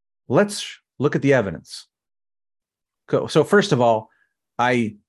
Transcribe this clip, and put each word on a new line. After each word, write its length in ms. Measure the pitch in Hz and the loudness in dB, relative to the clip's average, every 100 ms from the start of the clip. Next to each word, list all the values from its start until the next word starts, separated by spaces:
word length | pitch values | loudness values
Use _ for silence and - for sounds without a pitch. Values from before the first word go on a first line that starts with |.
| _ _ - | _ _ -2
let's 500 | 135 202 - - - _ - | 0 0 -4 -12 -16 _ -4
look 160 | 139 | -2
at 60 | 160 | 0
the 120 | 139 | 2
evidence. 540 | 135 98 78 - - - _ _ _ _ _ _ _ _ _ _ _ - | 2 0 -8 -14 -20 -20 _ _ _ _ _ _ _ _ _ _ _ -4
Co-, 180 | 135 - | -4 0
so 180 | 165 | 0
first 280 | 139 202 202 | 2 2 2
of 80 | 135 | 2
all, 260 | 120 110 - _ _ _ _ - | 2 2 -4 _ _ _ _ -2
I, 380 | 120 123 110 - | 0 0 -2 -8